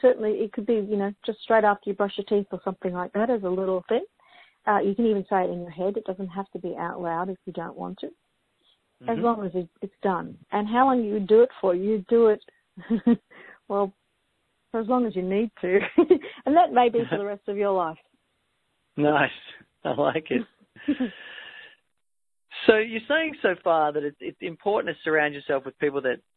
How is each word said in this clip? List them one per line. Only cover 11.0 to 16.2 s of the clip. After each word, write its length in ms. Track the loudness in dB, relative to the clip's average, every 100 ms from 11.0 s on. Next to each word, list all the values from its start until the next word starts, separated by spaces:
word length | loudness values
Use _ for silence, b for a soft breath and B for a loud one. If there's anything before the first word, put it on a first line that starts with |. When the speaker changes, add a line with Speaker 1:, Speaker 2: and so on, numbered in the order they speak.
| 0
Speaker 1:
you 140 | -4
do 200 | 4 6
it 80 | 6 2
for? 120 | 0
You 300 | 0 0 -2 2
do 180 | 4 6
it, 160 | 4 -4 _ _ -20
<laughs> 420 | -4 0 2 2 0 B B B -4
well, 240 | 0 0 -4 _ _ _ _ _ _ _
for 100 | -6
as 60 | 0
long 180 | 0 0
as 100 | -2
you 60 |
need 300 | -2 0 -2 -4
to. 180 | 0 2 2 2
<laughs> 480 | 4 4